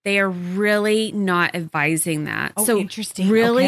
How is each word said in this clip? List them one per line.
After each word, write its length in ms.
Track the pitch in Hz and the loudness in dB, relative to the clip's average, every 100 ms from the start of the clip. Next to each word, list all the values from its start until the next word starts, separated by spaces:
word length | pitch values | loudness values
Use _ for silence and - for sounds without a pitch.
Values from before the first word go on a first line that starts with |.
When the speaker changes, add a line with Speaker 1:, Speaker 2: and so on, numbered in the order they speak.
Speaker 1:
they 160 | 202 202 | -2 0
are 100 | 196 | 0
really 840 | 175 175 190 208 208 214 214 220 | -2 -4 0 2 2 2 0 0
not 420 | 208 190 175 170 | -2 0 2 0
advising 720 | 175 160 156 147 156 175 151 | -2 -6 -2 0 0 -2 -4
that. 280 | 139 107 - 202 | -4 -6 -6 -2
Speaker 2:
Oh, 80 | |
Speaker 1:
So 140 | 214 208 | 0 0
Speaker 2:
interesting. 500 | 190 226 202 - 190 | -2 -8 -10 -2 2
Speaker 1:
really 360 | 220 233 247 | 4 4 4